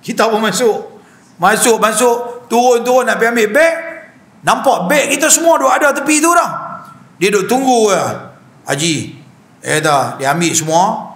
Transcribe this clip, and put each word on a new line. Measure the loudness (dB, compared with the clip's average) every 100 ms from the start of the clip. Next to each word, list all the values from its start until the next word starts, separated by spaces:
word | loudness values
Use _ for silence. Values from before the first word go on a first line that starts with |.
Kita | -10 -2 0
pun | 0
masuk. | -2 0 0 0 -6 -18 -20 -20 -20 -2
Masuk, | 0 2 2 2
masuk. | 0 2 0 0 -4 -14 -4
Turun, | 0 2 2
turun | 2 0 2
nak | 0
pergi | 0 2
ambil | 0
beg. | 2 2 0 -10 -16 -20 -20 -20 -6
Nampak | -2 0 0 0 0
beg | 0 0
kita | 0 0
semua | 2 2 2
duk | 2
ada | 2 0
tepi | 0 0 2
tu | 4
dah. | 2 0 -6 -12 -16 -18 -20 -20 _
Dia | 0
duk | 0 0
tunggu | 0 2 2 2
je. | 2 -2 -8 -14 -20 -20 -20
"Haji." | -8 -4 -2 -4 -6 -14 -20 -20 _ _
Eh | -4 -2
dah, | 2 0 -2 -4
dia | -2 0
ambil | 0
semua. | -2 0 0 0 -2 -10